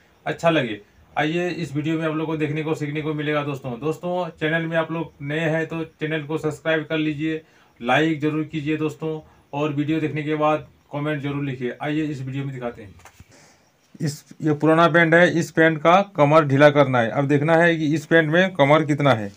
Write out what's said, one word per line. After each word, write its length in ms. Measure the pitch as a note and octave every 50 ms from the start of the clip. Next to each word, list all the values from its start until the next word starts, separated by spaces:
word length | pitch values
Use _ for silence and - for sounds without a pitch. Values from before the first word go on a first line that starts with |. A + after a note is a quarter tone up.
| _ _ _ _ _
अच्छा 240 | D3+ D3+ - - E3+
लगे। 320 | E3 D#3 C3 A2+ G#2 G#2 - _ _ _ _ _ _ -
आइए, 320 | D3 D3+ D#3+ F3 F3 F3+
इस 260 | E3 D3+ E3 C3+ C3+
वीडियो 240 | D3 D3 D#3+ D#3+ D#3+
में 80 | E3 D#3+
आप 80 | D3+
लोग 120 | D#3 D#3+ D3+
को 100 | D#3+ D#3
देखने 260 | D#3 C#3+ C#3+ D#3 D#3
को, 120 | D3+ D#3+
सीखने 260 | - D3+ C#3+ D3 D#3
को 120 | C#3+ D#3 D#3
मिलेगा 300 | D3 D3+ D3 D3+ D3 C#3+
दोस्तों। 360 | C#3+ C#3+ C3 - C3 A#2+ A2+
दोस्तों, 500 | A#2+ D#3 D#3 D#3 - F3 F3+ F3+ F3+ E3
चैनल 360 | D#3+ - D#3+ D#3 D#3+ E3 E3
में 120 | D#3+ E3 E3
आप 140 | D#3+ D#3
लोग 220 | D#3+ E3+ E3 D#3 - -
नए 180 | C#3+ C#3+ D3 D#3
हैं 280 | E3 D#3 D#3 D#3+ D#3+ D#3
तो 160 | E3 E3 D#3+
चैनल 400 | D#3+ - _ D#3+ D3+ D#3 D#3+ D3+
को 140 | C#3 D#3+ D3+
सब्सक्राइब 480 | D3 D#3 D3 - - D#3+ D#3+ D#3+ D3+ D3+
कर 80 | D#3+ D#3+
लीजिए, 440 | D#3 D#3 D3+ C#3 D#3 D#3 D#3+ D#3 D#3 _ _ _ _ _ _ -
लाइक 380 | A#2+ A#2+ C3 C#3+ D#3 D#3+ D#3+ D3+
ज़रूर 240 | C#3 D#3 D3+ D#3 D#3
कीजिए 340 | D3 D#3 D#3+ C#3 D3 D#3 D3
दोस्तों, 500 | D3+ D#3 D3 - D#3+ D#3+ D#3 D#3 D3+ _ _ _ _ _ -
और 200 | C#3 D3 D3+ C#3+
वीडियो 260 | C#3 D3 C#3+ D#3+ D#3+
देखने 240 | D#3 D3+ C3 D3+ D3+
के 120 | D3 D#3
बाद 320 | D3+ D3+ D3+ D#3 D3+ C#3 - _ _ _ _ -
comment 280 | C#3+ C#3+ D3+ D3+ D3
जरूर 220 | C3+ C#3+ C#3+ C#3+ C#3+
लिखिए। 340 | C#3 C3 - B2+ A#2+ A#2+ -
आइए, 240 | C#3+ D3+ D3+ D#3 D#3
इस 160 | D3 D3+ C3
वीडियो 240 | C3 C3 C3 C#3 C3+
में 80 | C#3 C3+
दिखाते 280 | B2 B2 A#2+ A#2 A2+
हैं। 140 | G#2+ G2 F2+ - - - - - - _ _ _ _ _ _ _ _ _ _ _ _ _ - -
इस, 240 | D#3+ D#3 C#3+ - - _ - -
ये 120 | - D#3 D3
पुराना 340 | D3 - D#3 D#3+ D#3+ E3+ E3+
paint 260 | D3+ E3+ E3+ D#3+ D#3+
है, 260 | E3+ F3+ F3 - E3
इस 120 | E3 -
paint 260 | - - D#3+ D#3+ D#3+ D#3
का 240 | C#3+ E3 E3+ F#3+
कमर 440 | G3+ G3 - - D3 C#3+ D3 D#3+ D#3
ढीला 240 | C#3+ C3+ C3+ D3 D3+
करना 300 | C#3+ D3 C#3+ C3 C3 B2
है। 100 | A#2 A2+
अब 180 | - C#3 C#3+ C3+
देखना 280 | D3 C#3+ C#3+ D#3+ E3
है 200 | D#3+ E3+ E3+ E3+
कि 200 | D#3+ D#3 C#3+ D3+
इस 100 | D#3+ D3
paint 240 | - E3 E3 D#3+ D3+
में 240 | D3+ E3+ F#3 F#3+ F#3
कमर 320 | - C#3+ C#3 D3 D#3+ D#3+
कितना 280 | D3 D3+ C#3+ D3 C#3+ B2
है, 180 | A2 G#2 G2+ G2